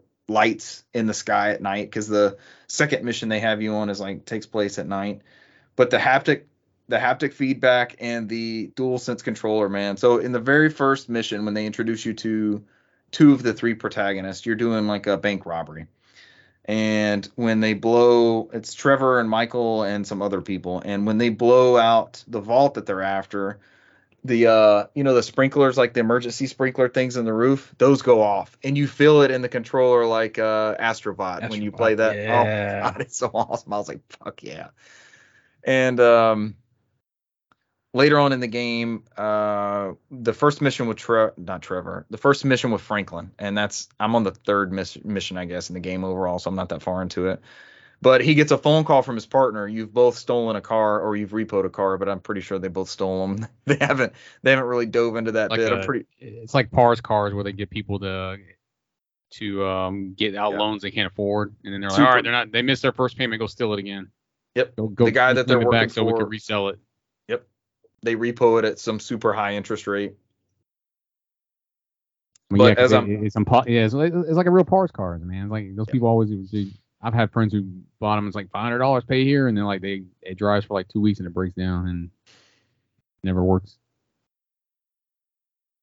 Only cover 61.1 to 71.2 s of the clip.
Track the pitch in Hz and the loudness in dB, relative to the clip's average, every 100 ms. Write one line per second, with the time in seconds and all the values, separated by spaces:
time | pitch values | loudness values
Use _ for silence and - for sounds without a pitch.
61.1 | - 101 104 104 - 104 98 98 98 127 | -4 -2 -2 -4 -8 -12 -8 -2 4 6
62.1 | 123 117 120 110 113 127 131 135 - 127 | 4 2 -2 -2 -2 -2 0 -2 0 -4
63.1 | 127 127 110 110 - 117 104 98 98 95 | -2 -6 -4 -6 -4 -4 -4 -8 -12 -14
64.1 | _ _ _ _ 120 - - 110 98 117 | _ _ _ _ -4 -4 -4 -6 2 2
65.1 | 117 127 127 123 123 117 117 110 - 113 | 4 4 2 2 2 4 2 0 0 0
66.1 | 113 104 107 - 104 98 92 _ _ _ | 0 -2 -6 -6 -4 -2 -6 _ _ _
67.1 | _ - 120 _ _ _ _ _ _ 117 | _ -8 -8 _ _ _ _ _ _ -4
68.1 | 113 120 120 120 113 107 - - 107 - | -2 -2 2 4 4 0 -4 -6 -6 -6
69.1 | 113 113 104 101 101 98 107 - 101 101 | -2 -2 0 -2 -4 -6 -8 -4 -4 -4
70.1 | - _ _ _ _ _ _ _ _ _ | -10 _ _ _ _ _ _ _ _ _
71.1 | _ | _